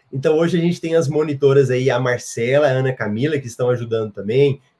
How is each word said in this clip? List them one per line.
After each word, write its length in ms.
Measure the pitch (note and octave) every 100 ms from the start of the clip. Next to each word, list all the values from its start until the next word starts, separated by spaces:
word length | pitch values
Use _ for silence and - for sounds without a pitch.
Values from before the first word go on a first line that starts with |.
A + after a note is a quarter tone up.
| _
Então, 240 | C3+ D#3+ D#3
hoje 220 | E3+ F3
a 20 |
gente 200 | F3 F3
tem 160 | E3 E3
as 120 | C#3+
monitoras 600 | D3+ D3+ C#3 C#3 C#3 B2+
aí, 180 | B2+ C3
a 120 | B2
Marcela, 640 | B2+ A#2 - - A#2 C#3+ D3
a 40 |
Ana 220 | C3 C3
Camila, 460 | B2+ G#2+ G#2 D3 D3
que 80 | B2
estão 240 | - B2
ajudando 420 | B2 A#2 A2+ G#2+
também, 480 | G2+ G2 B2+ C#3+ C3+ _